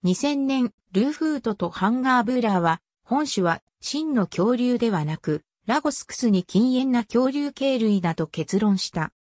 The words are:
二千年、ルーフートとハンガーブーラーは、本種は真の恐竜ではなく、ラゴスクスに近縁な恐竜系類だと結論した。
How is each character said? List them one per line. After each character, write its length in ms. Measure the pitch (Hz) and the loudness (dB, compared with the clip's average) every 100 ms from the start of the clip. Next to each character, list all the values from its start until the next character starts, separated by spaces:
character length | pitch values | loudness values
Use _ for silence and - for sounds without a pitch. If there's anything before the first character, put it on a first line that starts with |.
二 140 | 180 185 | 0 0
千 320 | 285 285 269 | 0 -2 -2
年、 260 | 269 247 _ _ | 0 -2 _ _
ル 120 | 190 | -2
ー 80 | 254 | -2
フ 240 | 302 320 294 | -2 -2 -2
ー 60 | |
ト 120 | 226 | -4
と 160 | 202 170 | -4 -6
ハ 200 | - 190 | -2 0
ン 100 | 247 | 0
ガ 200 | 254 254 | 2 2
ー 20 | |
ブ 100 | 226 | 2
ー 80 | 254 | 0
ラ 80 | 233 | 2
ー 60 | 185 | 2
は、 220 | 170 160 _ _ | 2 -2 _ _
本 240 | _ 247 202 | _ -2 -2
種 120 | - | 0
は 180 | 175 165 _ _ - | 0 -2 _ _ -8
真 280 | 285 311 262 | -6 -2 0
の 100 | 180 | 0
恐 300 | - 196 247 | 0 0 2
竜 240 | 247 247 | 2 2
で 100 | 233 | 0
は 160 | 185 151 | 0 -2
な 120 | 156 | -4
く、 260 | - 151 _ _ - | -4 -4 _ _ -4
ラ 120 | 262 | -2
ゴ 120 | 294 | -2
ス 140 | - - | -6 -8
ク 80 | - | -2
ス 140 | 240 | 2
に 140 | 190 | 2
近 300 | 180 185 247 | 2 2 2
縁 180 | 254 269 | 2 2
な 120 | 240 | 0
恐 260 | 226 233 254 | 0 0 2
竜 220 | 277 285 | 0 -4
系 260 | - 269 262 | -2 -2 2
類 240 | 220 202 | 2 2
だ 140 | 175 165 | 0 -2
と 100 | 156 | -4
結 320 | - 156 190 | -4 -2 0
論 220 | 214 196 | 2 2
し 100 | - | -2
た。 220 | 170 156 _ | -6 -6 _